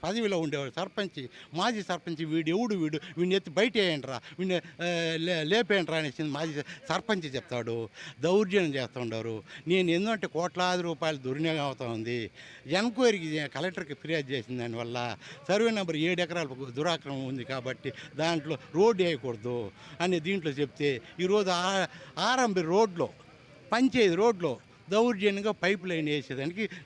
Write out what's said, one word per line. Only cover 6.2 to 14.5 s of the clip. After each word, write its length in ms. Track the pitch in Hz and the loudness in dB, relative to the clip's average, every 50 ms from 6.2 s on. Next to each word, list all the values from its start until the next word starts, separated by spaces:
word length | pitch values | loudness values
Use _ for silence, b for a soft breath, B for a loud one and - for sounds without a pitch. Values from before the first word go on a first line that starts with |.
| 156 | -4
మాజీ 380 | 151 139 143 165 165 147 147 139 B B B B - | -4 -2 -2 -4 -4 -4 -6 -8 B B B B -2
సర్పంచ్ 460 | 160 185 - - 214 190 156 143 131 | -2 -2 0 0 -2 -2 -2 -4 -6
చెప్తాడు. 540 | 127 - - 127 120 117 117 113 117 113 107 - B B B B B | -6 -6 -4 -4 -4 -2 -2 -4 -4 -4 -6 -10 B B B B B
దౌర్జన్యం 560 | 135 165 185 208 214 180 190 202 180 151 135 | 2 4 6 4 4 4 4 2 2 2 0
చేస్తూ 260 | 135 123 113 - 127 | 0 -2 -4 -4 -4
ఉండారు. 420 | 123 113 110 110 110 113 110 104 - B B B B 156 | -4 -2 -2 -4 -4 -4 -6 -6 -8 B B B B 2
నేను 240 | 180 190 185 165 | 2 4 4 4
ఏందంటే 360 | 165 175 202 220 226 202 190 - | 4 2 2 0 -2 -2 -4 -4
కోట్లాది 540 | - 156 175 175 - 175 180 180 180 180 | -2 -2 -2 -2 0 0 2 2 2 0
రూపాయలు 360 | 175 170 165 131 170 156 156 139 | 0 -2 -4 -2 0 -2 -2 -2
దుర్వినియోగం 480 | 127 127 131 147 160 160 156 156 143 | -2 -4 -2 0 0 0 0 0 -2
అవుతా 200 | 139 131 - 131 | -2 -4 -4 -6
ఉంది. 460 | 120 113 110 110 120 120 120 110 92 - B B B B B B 131 | -4 -4 -4 -4 -4 -4 -4 -4 -6 -10 B B B B B B -2
ఎంక్వైరీకి 800 | 156 190 220 247 214 247 254 233 208 190 160 156 151 156 147 139 | 0 0 0 0 0 4 4 4 4 2 0 -2 -2 -2 -4 -4
కలెక్టర్కి 480 | - 139 165 185 180 190 175 143 139 | -4 -4 -4 -4 -4 -6 -8 -8 -10
ఫిర్యాదు 360 | - - 151 165 160 151 127 | -10 -6 -2 -2 -2 -2 -2
చేసిన 280 | 139 131 107 - | -4 -4 -4 -4